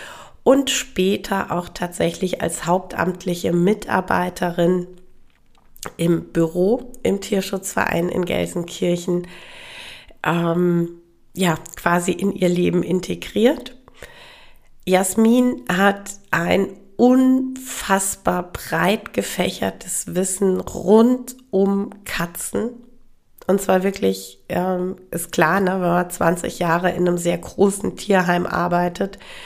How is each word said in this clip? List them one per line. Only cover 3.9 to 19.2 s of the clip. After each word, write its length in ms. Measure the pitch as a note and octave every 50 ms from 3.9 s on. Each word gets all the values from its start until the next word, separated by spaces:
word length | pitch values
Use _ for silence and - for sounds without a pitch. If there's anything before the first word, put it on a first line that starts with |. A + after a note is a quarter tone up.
| G#3+ F#3+ F#3 - F#3+ F3+ F3+ F3+ F3+ - F#3 F3 E3+ F3+ E3+ F3 F#3 F3+ F3+ - - - - - - - - - _ _ _ _ _ _ _ - - - - - -
im 360 | - E3+ E3+ E3+ E3 E3 -
Büro 600 | - E3+ E3 D#3+ F3 F3+ F#3 G3 A#3+ B3 - - - - -
im 160 | F#3 G3 G3
Tierschutzverein 880 | - - G3+ F#3+ F#3+ - G3 F#3 - - - A3+ - - - E3+ F3 F3
in 160 | - F#3+ F3+
Gelsenkirchen, 1040 | - - F3+ E3+ E3 - F3 F3 - - - F3+ F3 F3 F3 F3 F#3 F3 F3+ F3+ - - - - - - - - - - - - - - - - - - - -
ähm, 760 | D#3+ E3+ E3+ E3+ E3+ E3 F3 F3+ F3 E3+ E3+ E3+ E3+ - - - _ _ _ _ - -
ja, 220 | F3+ F#3+ F3 D#3+ D3 - - -
quasi 340 | - - F3 F3 F3+ F3 F#3
in 220 | - - G3 G3
ihr 160 | - F#3+ F#3 F3
Leben 340 | F3+ F3+ F3 F3 E3+ F3+
integriert. 920 | - - F3+ F3+ F#3 - F3 E3+ - - - G3+ A3 B3+ D#4+ B3+ - - - - - - - - - - - - - - - - - - - - - - - - -
Jasmin 800 | F3+ F#3 F#3 F#3+ F#3+ - A3+ A3 A3+ A#3+ B3+ B3 B3 B3 - - -
hat 400 | F3+ F3+ G3 G3+ G3 G3+ - - - - - -
ein 380 | - E3 E3+ F3 F3+ G3 G3 - - - - - -
unfassbar 1500 | - A#3 B3+ B3+ C4 C4 C4 C4 C4 C4 C4 C4 - - - - - - - F#3+ G3 - - - - - F3+ F3+ F3+ F3 F3+
breit 640 | - - - - D#3+ E3 E3+ F#3 G#3+ A3+ - - -
gefächertes 1040 | G3